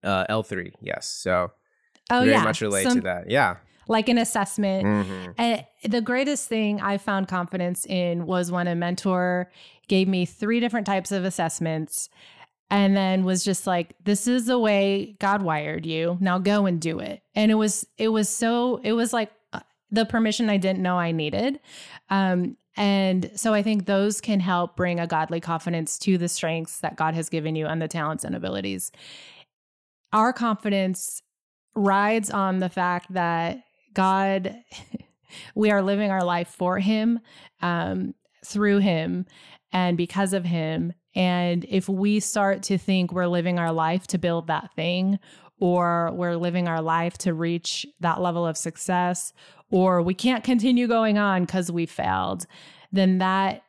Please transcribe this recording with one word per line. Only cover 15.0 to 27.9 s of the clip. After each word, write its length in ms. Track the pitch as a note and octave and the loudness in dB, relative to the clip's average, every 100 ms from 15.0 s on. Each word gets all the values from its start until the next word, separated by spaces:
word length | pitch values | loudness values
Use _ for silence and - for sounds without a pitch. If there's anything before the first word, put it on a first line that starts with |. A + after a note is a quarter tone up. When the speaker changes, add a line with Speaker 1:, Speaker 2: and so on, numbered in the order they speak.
| G#3 G#3 | -4 -4
Speaker 2:
God 220 | G3 G3+ | 0 0
wired 420 | F#3 D#3 D3+ D#3+ D#3+ | 0 -2 -4 -6 -4
you. 300 | D#3+ E3+ F3 | -2 -2 0
Now 180 | F#3+ F3+ | 0 2
go 280 | F#3+ G#3 G3 | 2 2 2
and 140 | F3 | 2
do 180 | D#3+ - | -2 -4
it." 240 | - G3+ _ - | -6 -10 _ 0
And 140 | G#3+ | 4
it 60 | A3 | 4
was, 300 | G#3+ G3+ - - | 2 -2 -8 -2
it 100 | A3 | 0
was 200 | A3 G#3 | 2 0
so, 520 | - A#3 A#3+ B3 A#3+ | 0 0 2 0 -2
it 100 | - | 0
was 180 | A#3 A3+ | 0 0
like, 180 | A#3+ G#3+ _ _ | 0 -4 _ _
uh, 80 | - - _ _ | -16 -16 _ _
the 160 | G#3 A3 | 0 0
permission 420 | A#3 A3+ G#3+ A3+ | 2 0 2 2
I 80 | G3+ | 2
didn't 260 | F#3 F#3+ | 2 0
know 160 | F#3 F3+ | 0 0
I 140 | E3+ | 0
needed. 480 | E3 D3+ G3 A#3+ C#4 _ - - - _ | 0 -2 0 -2 -4 _ -20 -20 -20 _
Um, 480 | G3 F#3+ F3+ F3 - _ - | 0 2 2 0 -6 _ -2
and 540 | G3+ G3 F#3+ F#3 F3 | 2 2 2 2 -2
so 180 | - A3+ | -2 0
I 100 | G#3+ | 2
think 220 | G3+ G#3+ | 2 0
those 380 | F#3 G3 G3+ G#3 | 2 2 2 0
can 180 | - G3+ | 0 0
help 360 | F3+ F3+ F3 - | 2 0 -2 -2
bring 220 | F3+ F3 | -2 0
a 80 | E3+ | -2
godly 340 | E3 D#3 E3+ | -2 -2 -4
confidence 580 | E3+ E3 E3+ E3+ D#3+ - | -4 -4 -2 -4 -4 -4
to 180 | - F#3 | 2 2
the 120 | F3 | 2
strengths 520 | - E3 E3 E3 - | -2 -4 -4 -6 -6
that 160 | D#3+ D#3 | -8 -2
God 180 | D#3 | -2
has 140 | D#3+ D#3+ | -2 -4
given 260 | D#3+ D#3 D#3 | -4 -2 -4
you 100 | D3+ | -2
and 160 | D#3+ | -4
the 60 | |
talents 360 | D#3+ | -4